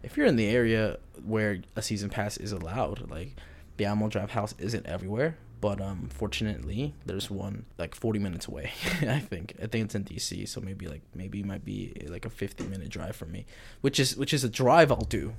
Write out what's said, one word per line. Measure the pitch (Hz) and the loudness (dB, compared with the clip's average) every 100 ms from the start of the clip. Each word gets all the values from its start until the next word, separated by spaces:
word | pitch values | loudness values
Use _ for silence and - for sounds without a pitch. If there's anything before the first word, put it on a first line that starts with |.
If | - - | -4 6
you're | 269 | 6
in | 123 | 8
the | 104 | 6
area | 123 117 110 107 - - - 78 | 6 6 6 4 0 -10 -12 -2
where | 110 107 95 - - | 2 2 0 -4 -6
a | |
season | - 104 101 | -2 -2 -2
pass | - 104 - | -2 -4 -4
is | 104 | -6
allowed, | 95 80 107 85 98 - | -6 -4 -2 -2 -2 -8
like, | 80 90 - - - - - | -8 -10 -12 -16 -18 -16 -2
the | 101 | 0
Alamo | 104 107 | 2 2
Drafthouse | 104 98 113 104 - | 0 -2 -2 -2 -4
isn't | 98 113 - | -2 -2 -4
everywhere, | 87 92 107 151 160 - - | -6 -2 0 0 -2 -14 -2
but, | 104 101 | 0 0
um, | 98 92 82 | -4 -4 -6
fortunately, | - 104 - 107 85 67 101 147 143 - | -4 -4 0 -2 -2 -4 -2 -2 -4 -6
there's | 92 - | -6 -4
one, | 98 98 104 117 - | -4 -4 -6 -10 -8
like, | 85 - | -8 -2
forty | 113 107 | 0 2
minutes | 101 85 - | 0 -2 -6
away, | - - - 170 | -6 -8 -4 -2
<laughs> | 175 | 0
I | 147 143 | 2 2
think. | - 90 95 - | 0 -6 -8 -8
I | 110 | -2
think | 113 107 | 0 0
it's | 104 | -2
in | |
D | 95 - | -4 -6
C, | - 87 101 | -6 -4 -6
so | - | -6
maybe, | 95 98 85 | -6 -8 -8
like, | 71 - - | -10 -12 -10
maybe | 95 101 | -6 -4
it | 98 | -4
might | 95 - | -6 -6
be, | 101 95 - - | -6 -6 -8 -10
like, | 90 113 | -8 -10
a | |
fifty-minute | - 98 - - 95 80 | -6 -6 -4 -6 -6 -6
drive | - 80 - | -6 -6 -8
for | 80 | -8
me, | 92 - - - - | -10 -12 -16 -18 0
which | 139 143 | 2 4
is, | 131 - | 2 2
which | 135 151 | 2 2
is | |
a | 120 | 2
drive | - 127 160 151 | 4 8 10 10
I'll | 117 | 6
do | 113 110 69 | 2 -2 -2